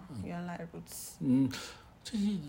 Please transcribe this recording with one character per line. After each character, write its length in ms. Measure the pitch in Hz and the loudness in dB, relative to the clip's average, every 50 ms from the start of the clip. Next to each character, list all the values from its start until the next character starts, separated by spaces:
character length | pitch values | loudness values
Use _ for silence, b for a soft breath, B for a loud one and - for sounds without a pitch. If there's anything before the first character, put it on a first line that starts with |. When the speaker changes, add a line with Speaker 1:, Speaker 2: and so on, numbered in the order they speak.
| 175 185 151 113 98 | -12 -10 -8 -6 -6
Speaker 1:
原 200 | 170 175 175 175 | -4 -4 -4 -4
来 140 | 180 175 - 170 170 | -4 -6 -6 -8 -8
如 80 | - 170 170 | -10 -12 -12
此。 320 | - - - - - - - | -10 -10 -10 -10 -10 -8 0
Speaker 2:
嗯， 300 | 156 139 127 131 135 127 B B B B B B B B - - - | 4 6 6 8 6 6 B B B B B B B B -20 -18 -8
这 140 | - - 214 | -4 0 2
些， 140 | 202 208 208 180 147 | 4 4 2 2 -2